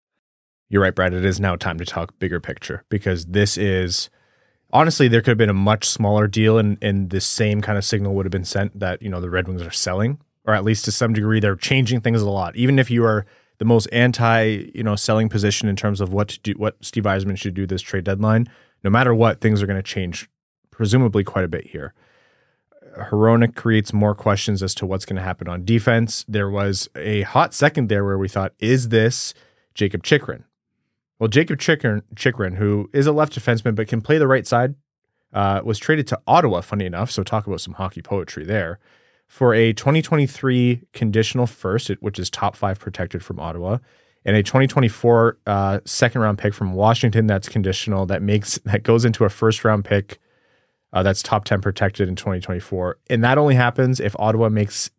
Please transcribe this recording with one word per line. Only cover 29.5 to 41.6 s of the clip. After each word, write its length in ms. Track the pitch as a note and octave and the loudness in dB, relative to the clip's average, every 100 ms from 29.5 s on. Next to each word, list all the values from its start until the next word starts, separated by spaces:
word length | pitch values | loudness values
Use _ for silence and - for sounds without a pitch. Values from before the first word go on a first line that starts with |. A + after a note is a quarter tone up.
| _ _ - | _ _ -4
Jakob 280 | G2+ F2+ | -2 -2
Chychrun?" 400 | - D3 - - - _ _ _ _ _ _ _ | 0 0 0 -10 -16 _ _ _ _ _ _ _
Well, 120 | A2+ | 0
Jakob 300 | A2 E3+ C#3 | 2 0 -2
Chychrun, 420 | - D#3 A#2 G#2 - | 0 0 0 -4 -6
Chychrun, 440 | A2 C3 B2 F#2 F#2 | -4 -4 -2 -4 -2
who 320 | G#2 G#2 G2 | 0 0 -2
is 160 | C#3+ D3 | 0 2
a 60 | |
left 200 | D3+ D3+ | 2 -2
defenseman 400 | - - A#2 A#2+ | -2 -2 0 0
but 140 | G#2+ A2 | -2 -4
can 140 | A#2 | -4
play 160 | - D#3 | 0 2
the 100 | C3+ | 4
right 180 | C3 - | 2 2
side, 300 | A#2+ C3 C#3 _ _ _ _ _ | 0 0 -4 _ _ _ _ _
uh, 300 | G2+ G2 G2 | -2 0 0
was 160 | A2+ G#2 | -4 -4
traded 280 | - D#3 - | -2 -2 -2
to 120 | A#2 - | -6 2
Ottawa, 320 | D#3 D3 F2 | 2 2 -2
funny 260 | - G#2 F#2 | -4 -6 -4
enough, 240 | F2 A2 | -4 -4
so 140 | - | -4
talk 240 | F#2 A2 G#2 | -4 -4 -4
about 140 | F2+ | -8
some 140 | F#2 F2+ | -8 -8
hockey 260 | F#2+ E2 | -10 -10
poetry 420 | - G2+ D#2+ - | -8 -6 -6 -12
there, 360 | D#2+ G#2+ E2 E2+ _ _ _ _ _ | -4 -4 -4 -8 _ _ _ _ _
for 280 | - B2+ | 0 4
a 180 | A2+ A2+ | 4 4
twenty 300 | G#2+ C#3 D#3+ | 2 0 0
twenty-three 800 | - D#3 C3+ - C3 B2+ B2 B2 - | 2 0 0 -2 0 2 2 0 -6
conditional 560 | - A2+ G#2+ G#2+ B2+ A#2+ | -4 0 2 0 0 -2
first, 420 | - | -4